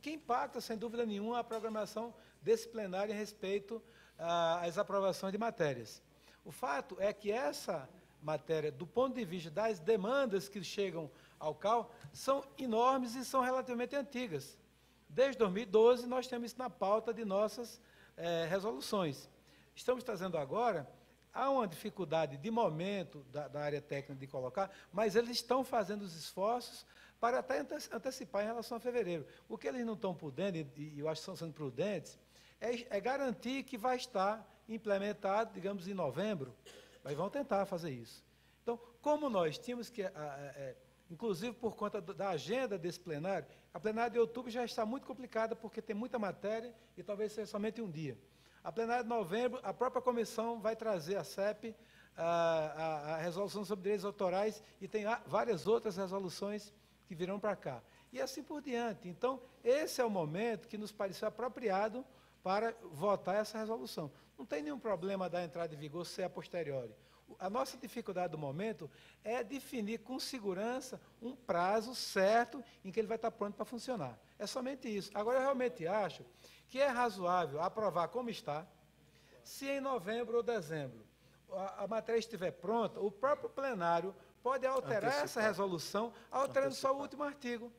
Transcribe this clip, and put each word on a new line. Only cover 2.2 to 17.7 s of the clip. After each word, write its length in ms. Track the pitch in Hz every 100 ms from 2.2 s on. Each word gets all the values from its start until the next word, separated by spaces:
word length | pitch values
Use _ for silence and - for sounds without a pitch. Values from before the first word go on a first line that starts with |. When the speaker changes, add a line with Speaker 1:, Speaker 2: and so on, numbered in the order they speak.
| - -
Speaker 1:
desse 260 | 147 220 -
plenário 460 | 226 202 185 208
em 20 | 208
respeito 680 | 214 - 190 202 202 226 - - - -
a, 480 | 165 170 165 170 175
às 100 | 165
aprovações 560 | 208 196 196 175 190
de 60 | 196
matérias. 640 | 233 220 156 123 110 - - - - -
O 80 | -
fato 440 | 156 254 277 - 180
é 120 | 196
que 180 | 202 202
essa 560 | 220 285 285 - 175 131 - - -
matéria, 500 | 151 156 - 160 151
do 160 | 135 175
ponto 280 | - 262
de 100 | 240
vista 260 | 208 180 165
das 300 | 156 220 208
demandas 680 | 156 220 190 269 269 196 180
que 140 | 208
chegam 480 | 165 - 196 165 156 - - -
ao 160 | 156
cal, 360 | 151 196 233 214 - -
são 320 | - - 277 277 -
enormes 560 | 262 220 247 269 247
e 100 | 240
são 160 | 240 269
relativamente 560 | 247 254 247 240 247 285
antigas. 640 | 277 247 247 151 - - - _ _ _ _
Desde 300 | 147 269 262
dois 140 | 214
mil 100 | 185
e 40 | 233
doze, 400 | 196 226 247 247
nós 200 | 247 247
temos 240 | 240 233
isso 80 | -
na 100 | 254
pauta 460 | - 190 214 220
de 100 | 220
nossas, 560 | 220 190 214 208 233